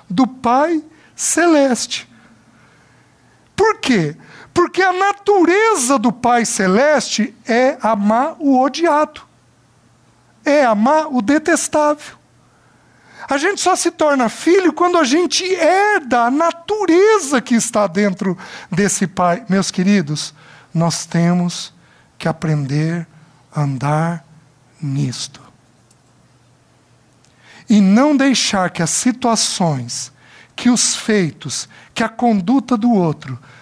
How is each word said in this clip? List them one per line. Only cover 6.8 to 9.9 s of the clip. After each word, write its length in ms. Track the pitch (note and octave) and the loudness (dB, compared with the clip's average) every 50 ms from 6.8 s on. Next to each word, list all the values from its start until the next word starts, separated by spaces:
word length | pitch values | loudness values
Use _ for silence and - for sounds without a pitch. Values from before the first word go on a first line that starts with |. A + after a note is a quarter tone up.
| C4+ D4+ D4+ C4 - - - - G#3 - - _ _ | 2 2 2 0 -2 -4 -4 -4 -4 -4 -6 _ _
é 320 | - A3+ A#3+ B3+ C4 C#4+ C4+ - | -2 0 2 2 0 0 -2 -2
amar 540 | G#3 A3+ G3+ G3+ G#3 A3 A#3 C4+ D#4+ D#4+ - | -2 -2 0 0 0 0 0 0 -2 -4 -2
o 220 | E4 C#4 C4+ B3+ | 0 2 2 2
odiado. 600 | C4 C#4+ C4+ D#4 E4 E4+ D4 D4 D4+ D4+ D4+ - - _ _ _ _ _ _ _ _ _ _ _ _ _ | 2 0 0 0 0 2 2 2 0 -2 -4 -20 -20 _ _ _ _ _ _ _ _ _ _ _ _ _